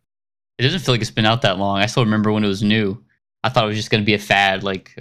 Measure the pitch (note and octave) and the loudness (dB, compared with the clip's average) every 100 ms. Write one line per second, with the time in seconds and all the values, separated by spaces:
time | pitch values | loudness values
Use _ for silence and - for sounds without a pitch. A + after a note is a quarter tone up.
0 | _ _ _ _ _ - B2+ F3+ - A#2+ | _ _ _ _ _ -4 -2 0 -2 -2
1 | G#2 - G#2+ A#2+ G#2 F#2 G2 G2 G#2+ C#3 | -2 0 0 2 0 0 -2 0 0 0
2 | A2 G#2+ G#2+ G#2+ G#2 G2 G#2 A2 G2+ - | 0 2 0 0 0 0 0 0 -2 -6
3 | _ _ _ _ A2+ B2 G#2+ A2 - A2 | _ _ _ _ -2 0 0 -2 -2 0
4 | G#2 G2+ - G2+ G2 F#2+ G2 F#2+ - - | 2 0 2 2 2 0 -4 -6 -10 -16